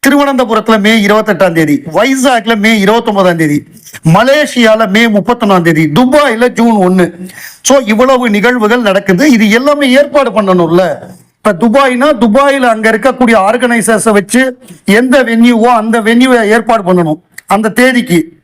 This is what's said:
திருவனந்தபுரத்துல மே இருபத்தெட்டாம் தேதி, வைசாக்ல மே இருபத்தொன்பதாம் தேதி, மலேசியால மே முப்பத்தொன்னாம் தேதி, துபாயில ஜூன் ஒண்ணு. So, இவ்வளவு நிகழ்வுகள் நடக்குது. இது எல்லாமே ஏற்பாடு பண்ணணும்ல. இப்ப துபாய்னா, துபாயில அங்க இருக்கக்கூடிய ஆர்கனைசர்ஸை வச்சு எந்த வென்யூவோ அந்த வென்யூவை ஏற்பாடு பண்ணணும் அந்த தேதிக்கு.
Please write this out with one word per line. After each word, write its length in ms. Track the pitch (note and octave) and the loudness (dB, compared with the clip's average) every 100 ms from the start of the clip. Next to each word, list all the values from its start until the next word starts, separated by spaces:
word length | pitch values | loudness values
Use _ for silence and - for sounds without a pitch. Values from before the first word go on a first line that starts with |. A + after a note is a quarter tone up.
| C4+ | 0
திருவனந்தபுரத்துல 720 | C#4+ C#4+ C4 A#3+ A3 G#3+ A3 | 0 0 -2 -2 -2 0 0
மே 260 | G3+ A3+ G3+ | 2 0 2
இருபத்தெட்டாம் 460 | G#3+ G#3+ F3 F#3+ | 0 0 0 0
தேதி, 300 | E3 D#3 C#3+ - | 0 -2 -2 -4
வைசாக்ல 640 | D#3+ B3 C4+ C4 B3 G#3+ A3+ | -2 -2 0 0 0 -2 -2
மே 220 | G#3 A3 | 0 0
இருபத்தொன்பதாம் 580 | G3 A3+ A3+ G3+ F#3 E3+ | 0 0 0 0 0 0
தேதி, 280 | D#3 D3 - - - - D#3+ | -2 -2 -6 -20 -20 -6 0
மலேசியால 760 | F3 B3 D4 C#4+ B3 A3+ A3 A3 | 2 2 0 -2 0 2 2 0
மே 180 | G3 A#3 | 0 0
முப்பத்தொன்னாம் 560 | G#3 F#3+ A#3+ G#3 F#3+ | 0 -2 -2 0 0
தேதி, 280 | E3 D#3+ D#3+ | 0 0 0
துபாயில 540 | D3+ B3+ D4 C#4+ A3 B3 | 0 2 2 0 0 -2
ஜூன் 400 | B3 A#3 A3 F3+ | 0 0 2 0
ஒண்ணு. 400 | F#3 E3+ - F#3 - - - | 0 -2 -4 -18 -18 -20 -8
So, 160 | G3 C#4 | 0 0
இவ்வளவு 460 | A3 G#3+ B3+ C4 A#3+ | 0 0 2 0 0
நிகழ்வுகள் 500 | G#3 A3 B3 A3 B3 | 0 0 0 0 0
நடக்குது. 500 | G#3+ F#3+ G3 F3+ D4 | 0 -2 -2 0 2
இது 200 | A#3 G#3+ | 2 2
எல்லாமே 400 | A3 C#4 D4 C#4 | 0 0 0 2
ஏற்பாடு 400 | C4 C#4+ D4 B3+ | 2 2 0 0
பண்ணணும்ல. 640 | G#3 G3 F3+ E3 F3 F3+ C#3 - - _ _ | -2 0 0 2 0 0 -4 -12 -20 _ _
இப்ப 320 | G#3+ F3+ A#3 | -4 -2 0
துபாய்னா, 440 | B3 C#4 B3 C#4+ C4+ | 2 0 0 0 0
துபாயில 400 | A#3 A3 C#4 C#4 | 0 2 2 0
அங்க 300 | B3+ A3 A3 | 0 0 -2
இருக்கக்கூடிய 460 | A3 C4+ B3+ B3 A3+ | 0 -2 0 2 2
ஆர்கனைசர்ஸை 760 | F#3+ A#3+ B3 A#3 G#3+ A3 A3+ | 0 -2 -2 -2 0 -2 0
வச்சு 460 | G#3 F#3+ B3 C4 B3+ - E3+ | 0 0 -2 -2 -6 -20 -12
எந்த 400 | - G3+ B3+ C4+ | -2 0 2 0
வென்யூவோ 380 | A#3 A3+ A#3 A#3 | 0 2 2 2
அந்த 380 | A#3 A#3+ A3 A#3 | 2 0 0 -2
வென்யூவை 420 | G#3+ A#3 C4 B3 | 0 2 2 2
ஏற்பாடு 400 | G#3 A3+ A3 A3+ | 2 0 0 -2
பண்ணணும் 380 | F3+ F3+ E3 D#3 _ - _ | 0 0 0 -4 _ -20 _
அந்த 220 | G3+ A3 | -2 -2
தேதிக்கு. 600 | A3 B3+ B3+ - E3+ - _ | 0 0 0 0 -2 -2 _